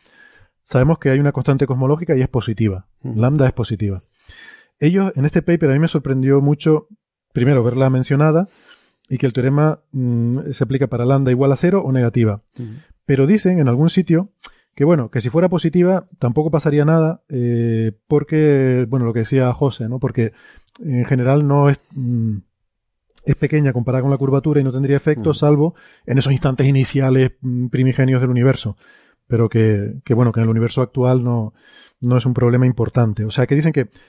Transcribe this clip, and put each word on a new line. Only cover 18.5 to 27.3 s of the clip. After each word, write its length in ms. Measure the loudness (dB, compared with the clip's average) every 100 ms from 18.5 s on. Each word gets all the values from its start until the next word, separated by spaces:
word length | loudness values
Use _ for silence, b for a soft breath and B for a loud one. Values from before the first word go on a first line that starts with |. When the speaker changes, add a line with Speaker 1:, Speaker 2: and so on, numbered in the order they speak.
| 2 2 0 0
Speaker 1:
bueno, 160 | -2 -2
lo 60 |
que 80 | -2
decía 320 | -2 0 0
José, 360 | 0 -2 -2 -8
¿no? 120 | -6
Porque 320 | -4 -2 -4 b b b _ -14
en 240 | -6 -4
general 420 | 0 0 2 2 2
no 240 | 2 2
es, 80 | 0 _
mm, 440 | -10 -4 -2 -2 -4 -10 _ _ _ _ _ _ _ -4
es 100 | -2
pequeña 360 | 0 0 0
comparada 300 | -2 -2 -2
con 80 | 0
la 60 | -2
curvatura 420 | 0 0 0 0
y 40 |
no 80 | 0
tendría 240 | -2 0 0
efecto, 340 | 0 -2 -2
Speaker 2:
Ujú. 80 | 0
Speaker 1:
salvo 360 | 2 2 0 b b b -4
en 120 | -2
esos 140 | 0
instantes 340 | 0 0 0 2
iniciales, 640 | 2 0 0 0 2 0